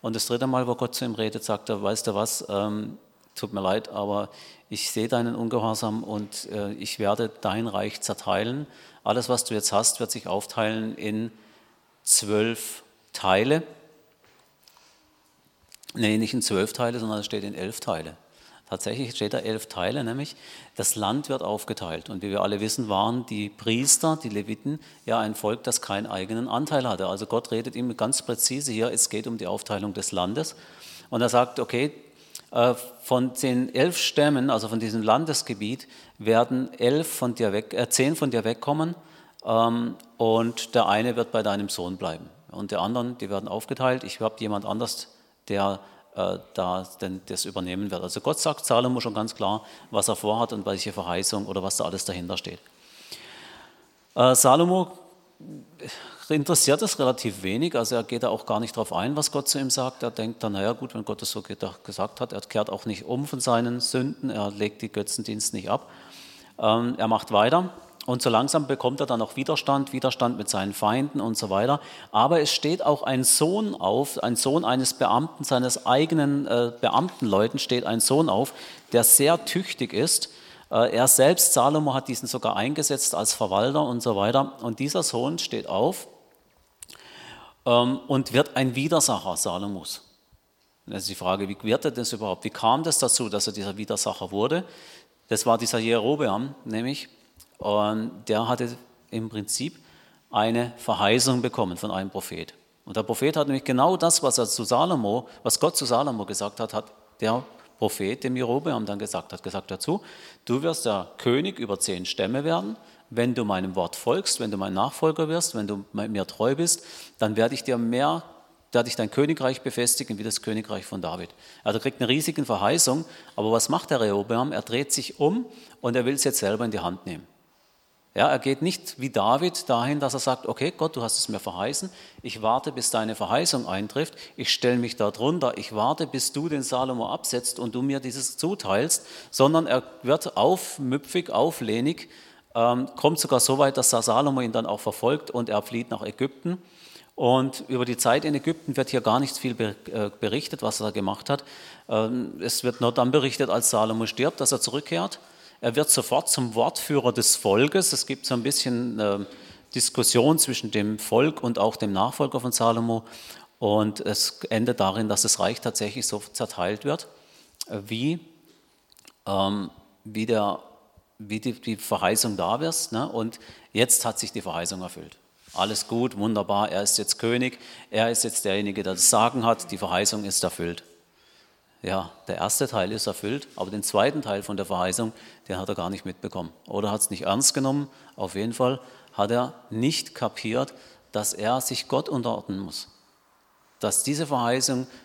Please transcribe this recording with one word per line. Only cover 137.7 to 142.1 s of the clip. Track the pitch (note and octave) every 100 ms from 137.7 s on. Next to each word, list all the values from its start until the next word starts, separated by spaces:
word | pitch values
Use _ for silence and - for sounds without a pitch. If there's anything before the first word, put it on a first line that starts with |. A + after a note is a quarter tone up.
du | B2
mir | C3+ C#3
dieses | B2+ B2 - -
zuteilst", | D#3+ G3+ F#2+ G2 D3+ - - - -
sondern | - C3+ D#3+ E3
er | B2+ - -
wird | B2 D#3 - -
aufmüpfig, | B2 F#3 - - C3 C#3 - F3+ -
auflehnig, | - D3 E3 A2 A2 C3+ E3+ -